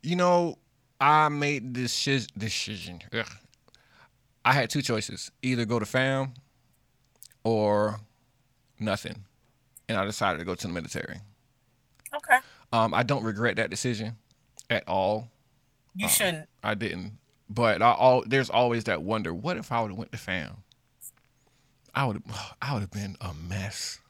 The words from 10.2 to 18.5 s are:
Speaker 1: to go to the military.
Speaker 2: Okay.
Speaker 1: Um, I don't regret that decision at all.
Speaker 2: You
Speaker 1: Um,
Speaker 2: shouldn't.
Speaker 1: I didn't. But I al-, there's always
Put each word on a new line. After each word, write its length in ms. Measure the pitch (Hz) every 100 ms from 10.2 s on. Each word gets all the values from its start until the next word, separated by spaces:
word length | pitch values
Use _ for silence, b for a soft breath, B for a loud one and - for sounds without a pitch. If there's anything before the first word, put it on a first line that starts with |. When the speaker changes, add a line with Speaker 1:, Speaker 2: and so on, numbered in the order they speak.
| 101 82
Speaker 1:
to 60 | 85
go 100 | 90
to 120 | 98
the 60 |
military. 440 | 87 78 - 82 - 104 _ _ _ _ _ _ _ -
Speaker 2:
Okay. 240 | 294 - 254 b b b
Speaker 1:
Um, 220 | 117 113
I 100 | 82
don't 200 | 123 143
regret 320 | 110 101 117 104
that 120 | 110
decision 480 | 92 127 110 110 117 _ _ _ _ -
at 180 | 113 -
all. 420 | 92 95 107 117 _ _ _ _ _ _ 185
Speaker 2:
You 100 | 202
Speaker 1:
Um, 40 |
Speaker 2:
shouldn't. 380 | - 196 160 156 _
Speaker 1:
I 100 | 104
didn't. 400 | 104 110 82 104 104 _ _ _
But 320 | 104 117 92
I 100 | 117
al-, 320 | 117 127 127 107
there's 240 | 135
always 360 | 120